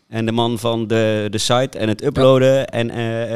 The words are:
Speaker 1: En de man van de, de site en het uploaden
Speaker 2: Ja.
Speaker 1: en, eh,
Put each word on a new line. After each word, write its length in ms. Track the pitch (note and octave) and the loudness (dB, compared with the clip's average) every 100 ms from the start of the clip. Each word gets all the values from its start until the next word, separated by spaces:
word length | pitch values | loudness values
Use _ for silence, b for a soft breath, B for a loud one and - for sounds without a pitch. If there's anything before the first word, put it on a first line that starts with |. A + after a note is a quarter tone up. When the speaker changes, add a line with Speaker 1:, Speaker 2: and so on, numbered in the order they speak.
| _ | _
Speaker 1:
En 180 | A2+ A2+ | -4 -2
de 60 | |
man 260 | A#2 A#2 A#2 | 0 0 -2
van 280 | A#2 A2+ A2 | -2 -2 0
de, 400 | A2 A2 G#2+ G#2 | 0 2 0 -2
de 80 | G#2 | -4
site 400 | - B2 C3+ - | 0 0 0 -2
en 100 | G#2+ | -2
het 140 | G#2+ | -2
uploaden 500 | C3+ B2 C3 C3 C3 C3+ | -2 2 4 6 4 2
Speaker 2:
Ja. 60 | - | 0
Speaker 1:
en, 240 | A#2 A#2 | -4 -4
eh, 320 | A#2 A2+ A2+ A#2 | -4 -4 -4 -4